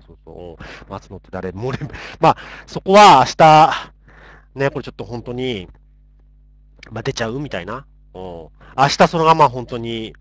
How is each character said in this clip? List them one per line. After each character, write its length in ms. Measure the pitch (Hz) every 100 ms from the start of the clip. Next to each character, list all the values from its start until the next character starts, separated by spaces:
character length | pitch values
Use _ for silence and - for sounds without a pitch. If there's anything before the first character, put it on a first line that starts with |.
| _
そ 80 |
う 40 | 82
そ 80 | -
う。 20 | 82
お 220 | 87 80
ー、 20 | - - -
松 200 | 98 -
野 80 | 95
っ 40 |
て 80 | _
誰？ 200 | 92 92
も 100 | 90
う 40 | 123
俺、 100 | 123 147 - - -
ま 100 | 160
あ、 80 | - - - -
そ 140 | -
こ 120 | -
は 320 | 202 208 139 123
明 60 | -
日、 580 | 160 156 156 - - _ _ - - - _
ね、 160 | 131 139
こ 80 | 139
れ 60 |
ち 60 | 123
ょ 20 |
っ 20 |
と 120 | - 104
本 180 | 120
当 100 | 123
に、 340 | 123 127 107 85 - _ _ _ _ _ _ _ _ _ _ -
ま 80 | 107
あ、 20 |
出 120 | 135
ち 100 | 127
ゃ 60 | 113
う？ 100 | 127
み 100 | 143
た 120 | 95
い 40 | 90
な。 220 | 123 - _ _
う 60 | 92
ん。 20 | 92 85 78 _ - -
明 120 | 139 -
日 100 | 175
そ 120 | 170
の 60 | 160
ま 100 | 165
ま 120 | 139
本 200 | 127 117
当 100 | 123
に、 380 | 117 117 110 -